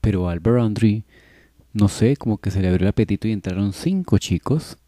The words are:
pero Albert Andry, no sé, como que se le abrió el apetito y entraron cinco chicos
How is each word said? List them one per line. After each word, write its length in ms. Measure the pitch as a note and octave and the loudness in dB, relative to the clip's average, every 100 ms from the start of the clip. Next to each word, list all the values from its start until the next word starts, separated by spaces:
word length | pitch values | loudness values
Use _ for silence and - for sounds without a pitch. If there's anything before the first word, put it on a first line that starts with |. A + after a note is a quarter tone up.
pero 280 | A2+ G2 F2+ | 0 0 -2
Albert 320 | F2 F#2 A#2+ | -2 0 2
Andry, 440 | A2+ G#2 A2 G#2+ - _ _ - _ _ _ | 2 2 2 2 -6 _ _ -20 _ _ _
no 160 | G#2 G2+ | 0 0
sé, 280 | - A2 C#3 | 2 0 2
como 220 | A#2 G#2+ | -2 -2
que 140 | G#2 | -2
se 100 | F#2 | 0
le 60 | F#2 | 2
abrió 160 | F2+ | 2
el 60 | F#2+ | 2
apetito 360 | - A2 G2+ A2 | 2 0 0 -2
y 60 | |
entraron 400 | G#2+ F#2+ F#2 G2+ | -4 -4 -2 -4
cinco 460 | F#2+ E3+ F#3+ F3+ G2 | -2 -2 -2 0 0
chicos 600 | - F2 - D3+ - - | 0 -4 0 -4 -4 -18